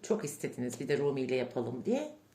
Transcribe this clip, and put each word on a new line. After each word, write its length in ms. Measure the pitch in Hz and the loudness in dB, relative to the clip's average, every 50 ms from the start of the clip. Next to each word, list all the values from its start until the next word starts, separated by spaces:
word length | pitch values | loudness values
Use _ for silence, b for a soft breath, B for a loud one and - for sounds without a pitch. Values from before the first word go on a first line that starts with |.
çok 240 | - - - 208 - | 2 2 0 0 0
istediniz 540 | 147 - - - - - - 123 123 120 - | -4 -6 -4 -6 -6 -4 -2 -4 -4 -2 -4
bir 80 | 143 131 | 0 0
de 100 | 147 139 | 2 4
Rumi 240 | 143 143 139 139 | 4 2 2 2
ile 140 | 131 123 127 | 0 2 2
yapalım 500 | 127 135 131 - 135 120 113 120 127 110 | 2 2 0 0 -2 -2 -2 -2 -4 0
diye 260 | - 233 277 302 302 - - - _ _ | 2 2 2 2 -2 -8 -12 -20 _ _